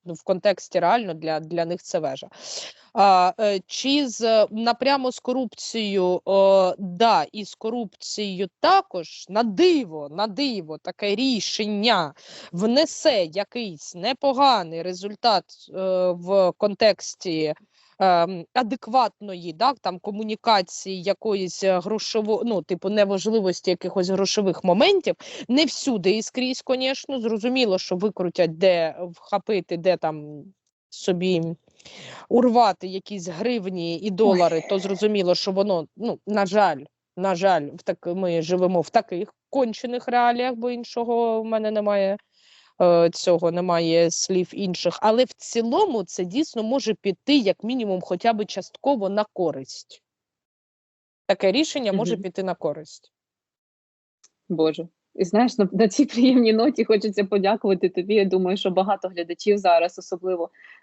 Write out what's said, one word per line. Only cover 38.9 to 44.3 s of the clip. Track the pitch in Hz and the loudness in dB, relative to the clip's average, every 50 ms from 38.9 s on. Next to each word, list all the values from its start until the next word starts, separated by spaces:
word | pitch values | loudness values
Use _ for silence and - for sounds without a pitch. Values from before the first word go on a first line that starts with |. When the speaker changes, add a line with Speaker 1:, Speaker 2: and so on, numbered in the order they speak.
Speaker 1:
таких | - 226 - - 180 175 202 - _ _ _ - | 0 0 0 0 -8 -8 -8 -10 _ _ _ -6
кончених | - 277 254 226 208 - - 240 247 247 - 254 | -2 0 0 0 -2 -8 -8 -8 -8 -6 -4 0
реаліях, | 240 240 240 240 240 240 247 262 247 | 2 2 4 4 2 2 -2 -4 -4
бо | 226 233 247 | -4 -4 -6
іншого | 247 240 233 - - 240 233 240 233 233 233 226 220 226 | -6 -6 -10 -10 -6 -6 -4 -2 0 0 0 0 0 -2
в | 220 | -2
мене | 220 220 220 214 214 | -2 -4 -2 -2 -2
немає | 214 214 208 208 208 202 196 196 202 - _ _ _ _ _ _ _ _ _ _ _ - | -2 -2 0 0 0 2 0 0 -2 -4 _ _ _ _ _ _ _ _ _ _ _ 2
е, | 180 175 175 170 170 170 | 4 6 6 6 6 4
цього, | - - - 185 170 165 180 165 | 2 0 2 2 2 4 2 0
немає | 170 175 180 185 170 170 170 165 165 170 170 165 | 0 0 0 0 0 2 2 4 4 4 4 4
слів | - - - - | 2 -2 -2 0